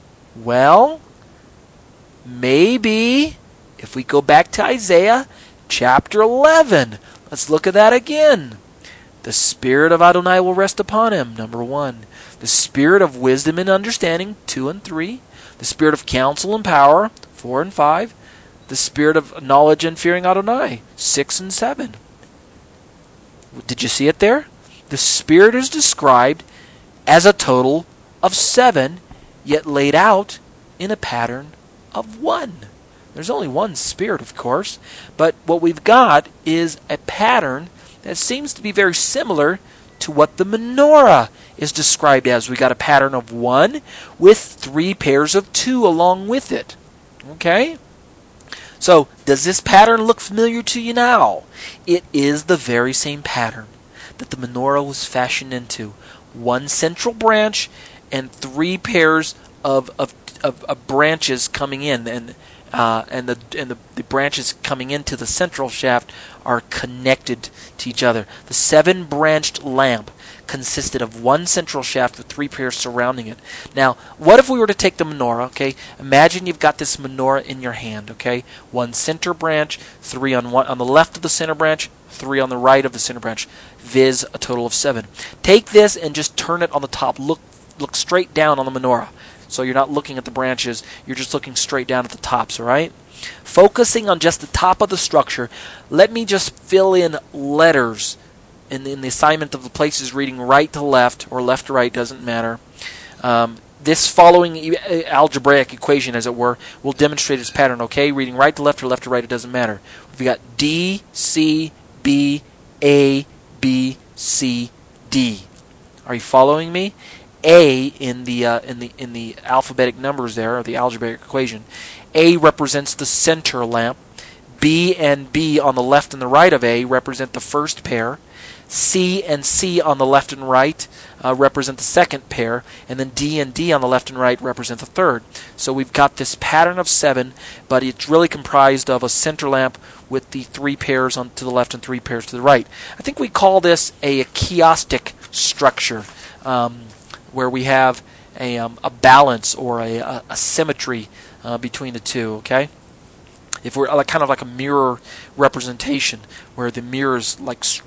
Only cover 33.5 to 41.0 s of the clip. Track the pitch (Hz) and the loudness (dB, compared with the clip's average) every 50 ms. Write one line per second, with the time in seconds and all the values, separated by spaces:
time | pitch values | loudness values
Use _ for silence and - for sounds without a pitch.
33.5 | 127 151 208 220 156 - - - - - 185 226 202 - - - - - - 120 | -4 -4 -4 -4 -6 -8 -8 -8 -8 -6 -6 -6 -6 -8 -8 -12 -16 -10 -6 -4
34.5 | 127 156 208 - - - - - - - - - - - 160 165 - - _ - | -2 -2 -4 -6 -12 -16 -18 -20 -20 -20 -20 -14 -2 0 0 0 0 -2 _ -2
35.5 | 165 175 165 170 165 151 - - 226 254 254 214 151 147 - - - _ _ 160 | -2 0 0 0 -2 0 2 6 6 6 8 6 6 4 4 0 -6 _ _ -2
36.5 | 160 165 170 165 156 - - - 151 143 - - - - 208 226 254 240 175 135 | -2 0 -2 -2 -4 -10 -10 -8 -8 -8 -8 -10 -4 -2 0 2 2 2 0 -2
37.5 | 127 139 165 175 - - - - - _ - 202 185 - - - 247 269 294 285 | -6 -8 -10 -14 -18 -20 -20 -20 -20 _ -14 -10 -6 -4 -4 -4 -4 -6 -6 -8
38.5 | - - - 214 190 196 202 185 170 - - - - 262 330 240 190 151 143 151 | -8 -8 -8 -4 0 2 2 2 2 0 -2 -4 -4 -4 -4 -2 0 0 0 0
39.5 | 185 196 - - - - - - - - - - 151 147 151 151 - - 185 196 | 0 -2 -8 -16 -20 -20 -20 -20 -14 -12 -10 -2 2 2 2 2 2 -2 -4 -2
40.5 | 208 220 226 240 247 269 285 294 311 302 | -2 -4 -6 -4 2 4 6 8 8 8